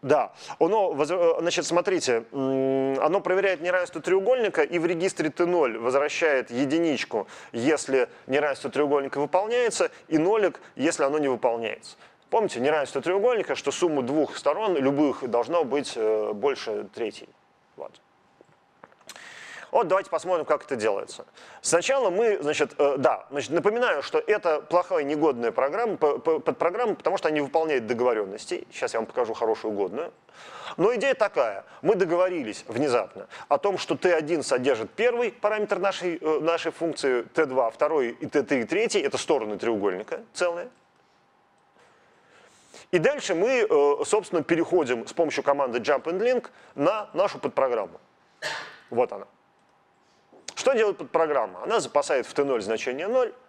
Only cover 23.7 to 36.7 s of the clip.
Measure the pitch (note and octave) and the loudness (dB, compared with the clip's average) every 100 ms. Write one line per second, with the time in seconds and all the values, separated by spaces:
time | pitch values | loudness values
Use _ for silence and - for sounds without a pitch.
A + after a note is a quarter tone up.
23.7 | A3+ B3 D#3 - D3+ - G#3 F3 D3+ - | 2 0 0 0 -2 0 0 2 0 2
24.7 | E3+ E3+ F3 C#3+ D3+ D#3 B2 A#2 A#2 C3+ | 0 2 -2 0 2 2 2 0 0 0
25.7 | F3+ A#3 F3 D3+ B2+ E3 D#3+ - - E3 | 0 -2 2 0 2 0 0 0 0 -2
26.7 | G3+ A#3+ E3+ - F#3+ E3 D3+ C#3 D#3+ D#3+ | 0 -2 0 -2 0 0 0 0 0 0
27.7 | C3+ A2 A#2 B2 A2 G2 G#2 - - - | 0 0 0 2 2 -2 -8 -8 -10 -10
28.7 | - B2 A2+ A2+ - A#2 A2+ A2 G#2+ A2 | -8 -4 -4 -4 -4 -4 -2 -2 0 -2
29.7 | G2+ F#2+ G#2+ E3+ - _ - - - - | -2 -4 -4 -10 -12 _ -20 -20 -16 -14
30.7 | - F#3 A#3+ C#4 B3+ G#3 - A#2+ G2 - | 0 0 2 0 2 0 2 0 -2 -12
31.7 | - D#3 G#3 F3+ F3 F#3 F3 A2+ G2 - | -6 0 2 2 2 2 0 -6 -8 -8
32.7 | A#2 D3 A#2+ F#2+ F#2+ G2 - - C#3+ G3+ | -2 2 2 0 -10 -16 -16 -2 0 0
33.7 | F#3 - D#3 F#3 E3 D3+ E3 B2+ B2+ B2+ | -2 -4 0 2 2 2 -2 0 0 2
34.7 | A#2+ A2+ - A#3 A#3+ A#3+ - G#3 G#3+ G#3 | 0 -2 0 0 2 -2 -2 -2 0 -2
35.7 | F#3+ G3 F#3 F3+ E3 D#3 D#3 D#3 D#3+ D#3 | 0 -2 -2 -4 -2 0 0 2 0 -2